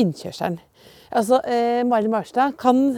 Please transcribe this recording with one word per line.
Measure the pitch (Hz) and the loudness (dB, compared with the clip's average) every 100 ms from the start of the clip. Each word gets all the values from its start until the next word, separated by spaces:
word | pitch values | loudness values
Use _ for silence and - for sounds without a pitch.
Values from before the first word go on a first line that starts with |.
innkjørselen. | 202 147 - - 170 170 - _ - - _ | 0 0 -12 -6 -6 -6 -12 _ -20 -20 _
Altså, | 247 214 254 254 | -2 2 2 2
eh, | 240 233 240 247 | -2 0 0 0
Mari | 233 214 | 0 0
Maurstad | 220 170 240 277 277 | -2 -4 -2 -2 0
kan | 254 254 277 | 2 2 2